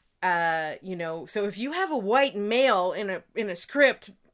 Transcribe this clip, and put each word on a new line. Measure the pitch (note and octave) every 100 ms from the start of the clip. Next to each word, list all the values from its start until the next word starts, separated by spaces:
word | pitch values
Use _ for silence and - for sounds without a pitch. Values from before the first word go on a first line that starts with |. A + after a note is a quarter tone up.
| _ -
uh, | F#3 F3 E3 D#3+ D#3 -
you | F#3 F3+
know, | E3 E3 D#3+
so | G#3+
if | G3+ G3
you | C4
have | F4 F#4
a | C#4
white | G3 B3+ C#4 G3+
male | G#3 A#3+ C4+ G3 F3+
in | E3+ G3+
a, | F3+ - -
in | G#3
a | E3+
script, | - C#4+ C4+ G#3+ - - _